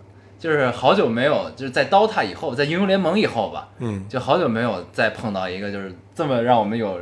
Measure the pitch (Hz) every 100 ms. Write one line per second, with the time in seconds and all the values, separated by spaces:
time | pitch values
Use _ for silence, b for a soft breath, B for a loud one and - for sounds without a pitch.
0 | - b b b 165 147 127 117 131 196
1 | 139 113 139 117 87 - 135 135 139 196
2 | 214 196 110 87 160 123 143 170 196 196
3 | 165 202 139 117 92 80 - - 120 101
4 | 101 131 127 170 147 110 120 92 85 -
5 | 110 - 113 98 92 92 101 101 95 90
6 | - - 151 123 117 120 104 117 104 90